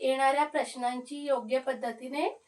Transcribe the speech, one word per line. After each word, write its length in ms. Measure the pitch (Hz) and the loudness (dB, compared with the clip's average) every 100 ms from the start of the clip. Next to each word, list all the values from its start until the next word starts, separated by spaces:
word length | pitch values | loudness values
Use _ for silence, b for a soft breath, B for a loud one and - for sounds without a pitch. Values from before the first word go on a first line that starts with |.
येणाऱ्या 440 | 262 262 269 285 | 0 4 4 4
प्रश्नांची 800 | 302 302 247 262 247 254 254 285 | 2 0 -2 -2 -2 -2 -6 -6
योग्य 340 | 285 262 220 262 | 0 0 2 0
पद्धतीने 840 | 254 226 233 226 254 285 381 - | 0 -4 -6 -6 -6 -2 -2 -2